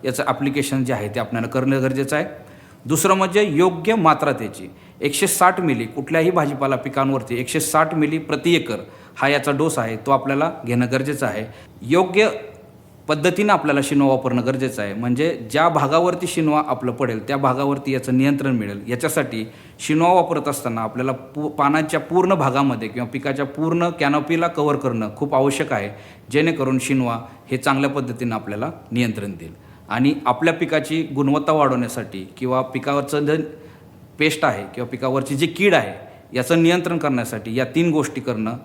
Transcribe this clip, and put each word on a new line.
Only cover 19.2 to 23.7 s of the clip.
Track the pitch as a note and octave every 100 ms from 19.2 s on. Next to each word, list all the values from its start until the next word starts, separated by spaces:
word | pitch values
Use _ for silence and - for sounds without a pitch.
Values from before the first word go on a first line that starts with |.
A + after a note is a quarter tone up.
| B2 A2+ A2 - - -
शिनवा | - D#3 E3+
वापरत | F#3 - D#3 D3
असताना | C#3 B2 A2+
आपल्याला | A2 A#2 C3
पू-, | B2+ - D3 D3
पानांच्या | - C#3+ D#3 D#3 D#3+
पूर्ण | - F3 F#3
भागामध्ये | F#3+ C3+ C3 C#3 A#2 G#2+
किंवा | A#2+ A#2
पिकाच्या | - A#2 C3+ C#3
पूर्ण | D3 D#3+